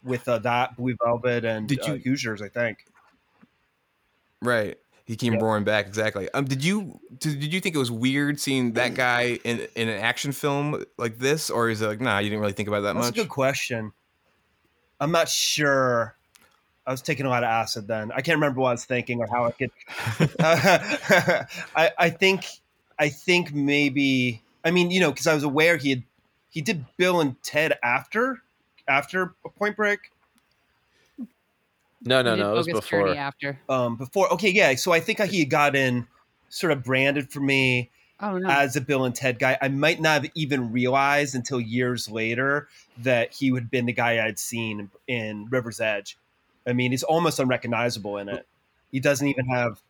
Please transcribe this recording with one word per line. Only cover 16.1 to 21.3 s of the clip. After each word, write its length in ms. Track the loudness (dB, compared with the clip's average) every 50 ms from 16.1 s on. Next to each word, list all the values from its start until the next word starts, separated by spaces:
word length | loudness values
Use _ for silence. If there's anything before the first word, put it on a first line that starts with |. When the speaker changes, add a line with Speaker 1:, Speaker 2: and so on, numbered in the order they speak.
| -6 _ _ _ _ -20 _ _ _ _ _ _ _ _ _
Speaker 1:
I 40 | -8
was 100 | -8 -6
taking 240 | -4 -4 -4 -2 0
a 20 | 0
lot 160 | 0 2 2
of 40 | 2
acid 400 | 0 0 0 -2 -4 -8 -6 -6
then. 240 | -6 -4 -4 -4
I 40 | -6 -4
can't 140 | 0 0 0
remember 240 | 2 2 0 0 2
what 80 | 0 0
I 20 |
was 120 | 0 -2 -4
thinking 360 | -4 -4 -4 -2 -4 -4 -4
or 60 | -4 -2
how 140 | -2 0 0
I 60 | -2
could. 180 | -2 -4 -8 -8 _ _ -20 -16
<laughs> 480 | -12 -8 -8 -8 0 0 0 0 2
Speaker 2:
<laughs> 40 | 0
Speaker 1:
Uh, 1040 | 2 4 4 4 6 4 4 4 2 -2 -6 -6 2 4 4 4 4 2